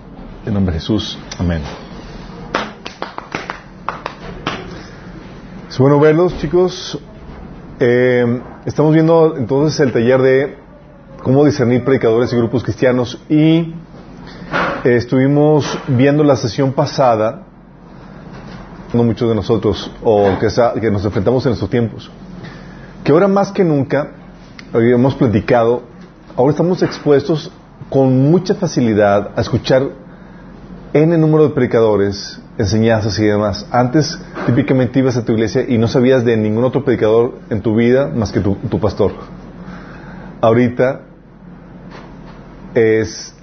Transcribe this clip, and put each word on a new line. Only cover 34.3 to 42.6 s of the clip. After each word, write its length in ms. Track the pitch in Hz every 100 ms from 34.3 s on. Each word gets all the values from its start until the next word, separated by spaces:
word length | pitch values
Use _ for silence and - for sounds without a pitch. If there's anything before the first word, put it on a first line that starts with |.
| - -
típicamente 520 | 120 123 131 123 131
ibas 180 | 131 123
a 80 |
tu 80 | 113
iglesia 320 | 113 110 131 123
y 120 | 117
no 100 | 113
sabías 360 | 135 123 131
de 120 | 120 113
ningún 280 | 107 110
otro 200 | 127 139
predicador 540 | - 110 107 113 123 - -
en 140 | 110
tu 120 | 113
vida 360 | 110 120 127 143
más 180 | 123 101
que 80 | 110
tu, 160 | 98 95
tu 220 | - 98
pastor. 340 | 87 - 92 - - - - - - - - - - - - -
Ahorita 600 | 113 117 120 120 127 156 - - - - - - - - - - - - - - - -